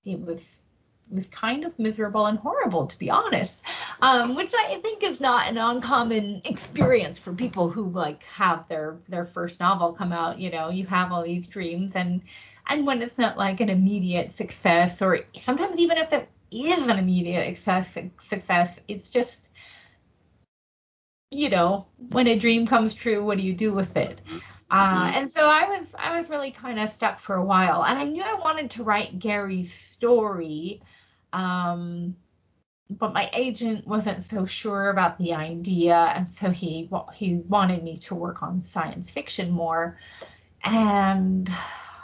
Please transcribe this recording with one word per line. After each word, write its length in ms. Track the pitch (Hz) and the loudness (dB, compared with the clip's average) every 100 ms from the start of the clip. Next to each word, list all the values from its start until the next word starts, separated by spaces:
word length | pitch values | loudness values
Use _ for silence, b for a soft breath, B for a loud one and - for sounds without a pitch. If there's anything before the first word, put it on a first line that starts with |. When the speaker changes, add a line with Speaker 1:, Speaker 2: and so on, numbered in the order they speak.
| 196 | -8
Speaker 1:
it 140 | 185 | -8
was, 400 | 170 165 - _ _ _ _ _ _ | -6 -10 -12 _ _ _ _ _ _
it 40 | 190 | -8
was 120 | 185 | -8
kind 380 | - 220 269 330 | -6 -4 -4 -6
of 120 | - | -4
miserable 500 | 220 220 208 214 208 | -4 -2 -2 0 0
and 100 | 214 | 0
horrible, 480 | 262 523 427 170 143 | -2 -2 0 0 -2
to 100 | - | -6
be 120 | - | 0
honest, 500 | - 427 254 185 - B B B B | 0 2 -2 -2 -8 B B B B
um, 340 | 262 247 233 269 | 4 6 2 -2
which 180 | 370 466 | 0 0
I 220 | - 339 | 0 -2
think 220 | 440 427 | -6 -2
is 160 | 392 277 | -4 0
not 300 | 269 240 - | 2 4 2
an 80 | 233 | 0
uncommon 840 | 226 247 240 262 233 220 202 208 320 | 0 0 2 2 2 0 -2 -6 -6
experience 720 | - - - 254 247 - - | -8 -8 2 6 6 2 -8
for 140 | - | -10
people 360 | 180 247 - 170 | -6 -4 0 0
who, 200 | 190 190 | 0 -4
like, 340 | 180 151 147 | -2 -4 -6
have 420 | - - 180 160 - | -16 0 2 2 -4
their, 280 | 160 156 165 - | -6 -6 -10 -8
their 160 | 175 175 | -8 -6
first 340 | - 175 - | -6 -8 0
novel 320 | 180 190 170 | 0 2 0
come 220 | 170 180 | -2 -4
out. 260 | 170 165 - | -2 -4 -4
You 100 | 180 | -6
know, 200 | 165 160 | -4 -4
you 160 | 185 180 | -6 -2
have 240 | 185 185 | 0 0
all 120 | 175 | -2
these 240 | 170 175 175 | -2 -6 -6
dreams, 500 | 202 170 170 196 185 | -8 -6 -4 -4 -4
and, 240 | 180 180 B B B B - | -2 -4 B B B B -4
and 200 | 302 277 | 0 0
when 140 | 254 | 0
it's 160 | 240 - | -2 0
not, 200 | 226 - | 0 2
like, 220 | 196 190 | -2 0
an 100 | 208 | 2
immediate 640 | 190 190 208 180 175 175 | 4 4 2 0 -2 -2
success, 680 | - 180 - 190 170 175 - | -8 -10 0 4 6 4 2
or 180 | 190 175 - - | 2 2 -2 -10
sometimes 400 | - 285 381 339 | -4 -2 -2 2
even 200 | 339 320 | 2 4
if 160 | 320 | 2
it 160 | 285 - _ _ | 0 -2 _ _
is 360 | 220 294 349 254 | -4 0 2 2
an 100 | 196 | 2
immediate 580 | 185 180 170 175 - 180 | 4 2 2 -2 -2 -4
success, 400 | - 185 185 - 180 - | 0 0 0 -10 -12 -16
success, 600 | - 196 - 175 175 - - | -8 -8 0 2 2 -2 -12
it's 220 | 202 - | -12 -2
just, 400 | 247 240 - _ B B B B B _ _ _ _ _ _ _ _ _ _ _ _ _ | -2 -2 -8 _ B B B B B _ _ _ _ _ _ _ _ _ _ _ _ _
you 180 | 277 294 | -4 2
know, 360 | 190 175 196 - _ - | 4 4 2 -4 _ -4
when 160 | 240 240 | 2 4
a 100 | 220 | 4
dream 300 | 233 233 226 | 4 4 4
comes 260 | 240 220 | 4 4
true, 320 | - 240 208 208 | 0 0 0 2
what 120 | 196 | 0
do 60 | |
you 100 | 190 | 0
do 200 | 180 214 | 0 0
with 240 | 196 185 156 | 0 0 -2
it? 240 | - - - | -4 -6 -14
Speaker 2:
Mm-hmm. 120 | 160 B B _ | -14 B B _
Speaker 1:
Uh, 340 | 190 196 185 180 | 4 4 4 2
Speaker 2:
Mm-hmm. 120 | 240 | 0
Speaker 1:
and 140 | 277 | -2
so 160 | 311 302 | 4 6
I 300 | 311 359 392 | 6 4 0
was, 80 | - - | -6 -8
I 220 | - 339 | -4 -4
was 100 | 339 | -4
really 200 | 294 269 | -4 -6
kinda 360 | - 254 220 214 | -8 -8 -4 -4
stuck 320 | - 214 196 | 0 -2 -2
for 160 | - 190 | -4 -2
a 80 | 190 | 2
while, 380 | 185 180 165 156 | 4 4 2 2
and 140 | 262 | 0
I 60 | 285 | -2
knew 180 | 311 | -4
I 120 | 392 415 | -4 -2
wanted 360 | 320 311 277 | -2 -2 -4
to 120 | 220 | -6
write 360 | 220 208 - 185 | 0 0 0 -6
Gary's 520 | 220 208 196 190 175 | -2 -2 -2 -4 -6
story, 1080 | - - - 240 240 214 185 160 151 175 202 b b b b _ | -12 -20 -2 4 4 4 -4 -6 -6 -8 -10 b b b b _
um, 840 | 185 185 180 175 175 175 170 175 180 _ _ _ _ _ _ _ | -6 -2 -2 -2 -4 -6 -6 -8 -10 _ _ _ _ _ _ _
but 240 | 202 214 | -6 -2
my 160 | 196 - | -2 -2
agent 520 | - 254 220 233 220 - | -2 -4 -2 -4 -4 -2
wasn't 360 | 214 214 185 | -2 -2 -6
so 220 | 185 214 190 | -6 -4 -4
sure 440 | - 220 202 196 | -4 -4 -2 0
about 280 | 190 175 - | 2 2 0
the 140 | 175 | -4
idea, 640 | 160 160 170 180 180 170 170 | -2 -4 -6 -2 2 6 6
and 380 | 165 - 180 | 6 2 -4
so 160 | - 196 | -2 -2
he 380 | 175 170 160 170 | -2 -4 -6 -6
wa-, 200 | 185 - | -8 -8
he 240 | - 190 175 | -6 -2 -2
wanted 480 | 175 202 185 180 | 2 4 4 2
me 140 | 165 156 | -4 -10
to 160 | - 175 | -10 -6
work 260 | 170 175 | -6 -6
on 220 | 165 180 | -6 -6
science 460 | 175 180 156 175 175 | -4 -6 -6 -8 -10
fiction 400 | - - - 175 | -10 -8 -6 -2
more, 480 | 175 165 165 170 B B B B B B _ | -2 0 -2 -4 B B B B B B _
and 880 | - 226 214 202 190 190 190 185 185 180 B B B B | 0 4 4 4 4 2 2 0 -2 -6 B B B B